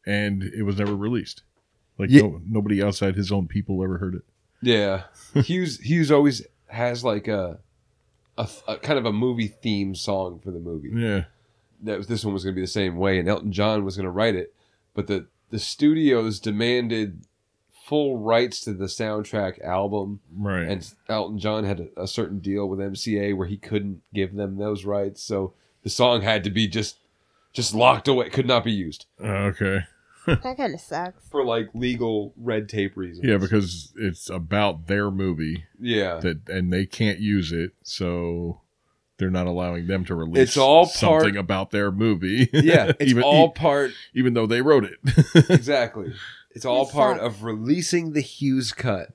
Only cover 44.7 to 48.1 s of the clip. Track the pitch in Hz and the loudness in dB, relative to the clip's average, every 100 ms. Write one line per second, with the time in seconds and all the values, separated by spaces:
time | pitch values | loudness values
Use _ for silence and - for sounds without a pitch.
44.7 | 143 98 - 135 - 139 175 - 180 120 | 4 4 -2 4 4 8 6 6 4 4
45.7 | 139 117 110 101 104 - - _ 117 127 | 0 -2 -6 -10 -12 -18 -20 _ -8 -2
46.7 | 123 135 147 127 123 117 101 113 110 117 | 0 0 2 2 2 -4 -6 -8 -6 -2
47.7 | 170 160 180 165 | 0 0 -2 0